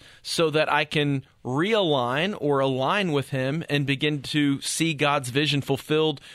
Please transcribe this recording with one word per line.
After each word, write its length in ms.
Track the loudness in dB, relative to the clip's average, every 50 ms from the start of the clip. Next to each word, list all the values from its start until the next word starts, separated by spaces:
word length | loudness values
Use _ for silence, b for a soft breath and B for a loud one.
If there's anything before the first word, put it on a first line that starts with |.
| B B B B -12
so 260 | -6 -2 0 0 2
that 220 | 2 2 2 2
I 140 | 2 2 0
can 400 | 0 0 0 0 2 0 -2 b b b b -6
realign 920 | -4 -2 0 2 2 2 2 2 2 2 2 2 0 0 -2 -2 -2 -4 -2
or 200 | -2 0 2 2
align 500 | 2 2 0 0 0 0 0 0 0 0
with 200 | 0 0 -2 -2
him 340 | -4 -2 -2 -2 -2 -4 -4 -2
and 160 | -2 0 0
begin 360 | 0 0 0 0 -2 -2 -2
to 400 | -6 -4 0 0 2 2 0 0
see 320 | -2 -4 -2 0 0 0 0
God's 340 | 0 0 0 0 0 -2 -2
vision 300 | -2 0 0 2 0 0
fulfilled 600 | 0 0 -2 -2 0 0 0 2 2 2 0 -4 B B B